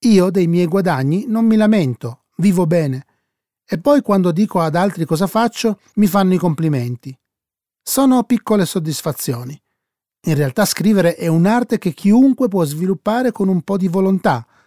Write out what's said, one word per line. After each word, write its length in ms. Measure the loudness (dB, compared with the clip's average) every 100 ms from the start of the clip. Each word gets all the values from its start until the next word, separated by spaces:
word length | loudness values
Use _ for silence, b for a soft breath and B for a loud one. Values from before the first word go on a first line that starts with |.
Io 300 | 2 4 2
dei 180 | 0 0
miei 180 | 0 0
guadagni 600 | 0 0 0 -2 -2 -2
non 180 | 0 2
mi 80 |
lamento, 720 | 4 4 2 0 -4 -10 -14 _ -2
vivo 280 | 0 2 2
bene. 400 | 0 0 -6 -12 _ _ _ _ _
E 140 | -8 -4
poi 240 | 2 2
quando 300 | 2 0 2
dico 260 | 0 0 0
ad 160 | -2
altri 300 | 0 -2 -2
cosa 240 | -4 -2 -2
faccio, 500 | 0 -2 -2 -4 -4 _
mi 140 | 0 2
fanno 260 | 2 2
i 40 | 2
complimenti. 760 | 0 -2 -2 -2 -4 -8 -14 -18 _ _ _ _ _ _
Sono 440 | -6 0 2 2
piccole 420 | 0 -2 0 0 0
soddisfazioni. 920 | -4 -6 -6 -6 -6 -6 -8 -10 -16 _ _ _ _ _ _
In 100 | -2
realtà 320 | 0 0 0 -2
scrivere 480 | 0 2 2 2
è 140 | 0 0
un'arte 500 | 2 2 0 -2 -4
che 160 | -4
chiunque 540 | -2 2 4 4 2 -2
può 160 | 0
sviluppare 680 | -2 -2 -4 -2 -2 -2 -2
con 160 | -2 -2
un 140 | -2
po' 160 | -2 -2
di 100 | -2
volontà, 580 | 0 0 0 0 -2 -6 _